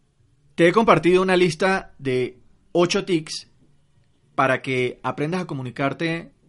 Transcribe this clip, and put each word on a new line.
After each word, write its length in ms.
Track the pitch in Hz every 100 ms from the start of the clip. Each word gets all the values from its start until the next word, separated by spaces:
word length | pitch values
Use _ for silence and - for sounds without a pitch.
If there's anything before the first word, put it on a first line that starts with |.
| _ _ _ _ _
Te 120 | - 170
he 40 |
compartido 500 | 202 226 160 170 180
una 140 | 190
lista 580 | 180 180 156 190 190 - -
de 400 | 135 127 120 - _ _ _
ocho 340 | 170 180 196
tics 460 | 190 165 156 - - _ _ _ _ _ _ _ _
para 300 | - 135 127
que 360 | 135 127 123 -
aprendas 380 | 127 135 151 185
a 40 |
comunicarte 840 | 175 139 123 127 139 139 165 165 - _